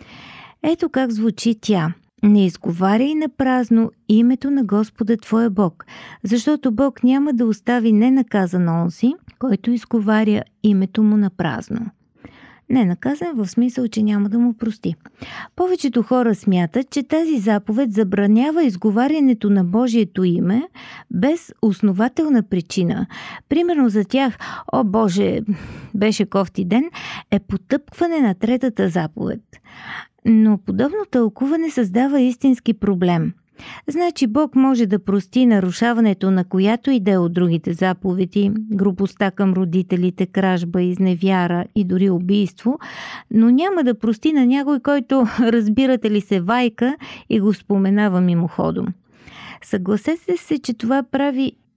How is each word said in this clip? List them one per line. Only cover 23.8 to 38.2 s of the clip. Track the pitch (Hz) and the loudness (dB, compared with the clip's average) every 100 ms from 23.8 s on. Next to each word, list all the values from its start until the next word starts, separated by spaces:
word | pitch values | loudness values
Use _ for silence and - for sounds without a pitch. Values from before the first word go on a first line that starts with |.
| 247 | 2
за | 208 | 2
тях: | 196 262 269 - - - - | -2 0 -2 -4 -12 -14 -6
„О, | 247 | -2
Боже, | 220 214 214 180 196 - - 180 - - - 202 | 0 0 0 0 -2 -2 -4 -6 -8 -18 -10 -2
беше | 208 - 196 | -2 0 -2
кофти | 196 185 - 185 | -2 -4 -4 -2
ден“, | 220 330 - - - - | -2 -2 -8 -14 -14 -4
е | 202 | -4
потъпкване | - 196 - 285 - - 349 330 | -4 -8 -4 -6 -6 -4 -2 0
на | 233 | 0
третата | 185 214 247 262 214 190 | 0 -2 -2 -2 -2 -2
заповед. | 170 156 - 185 - _ - _ - - - - _ - | -2 -4 -6 -8 -8 _ -20 _ -20 -16 -16 -18 _ 2
Но | 220 220 208 | 4 4 2
подобно | - 185 277 415 392 | -2 -2 -2 -2 -2
тълкуване | 254 226 220 277 320 320 | 0 0 0 -2 -2 -2
създава | 254 202 202 269 285 | -2 -2 0 0 2
истински | 254 240 269 247 - | 0 2 0 0 -2
проблем. | 220 - 185 180 170 160 - _ _ - - - | -2 -2 0 0 0 -2 -6 _ _ -20 -16 -8
Значи | 294 349 339 226 | -2 -2 0 -2
Бог | 233 311 262 | 0 0 2
може | 269 254 214 | 2 2 2
да | 208 | 0
прости | - 196 - 254 254 | 0 -2 0 2 4
нарушаването | 208 185 - 233 233 220 185 190 | 4 2 0 0 2 2 2 0
на | 185 180 | 0 0
която | 185 196 240 - | 0 0 0 0
и | 262 | 0
да | 196 | 2
е | 190 | 2
от | 170 | 2
другите | 175 180 165 170 | 0 0 0 -2
заповеди, | 170 185 180 190 180 | -2 -2 -2 -4 -2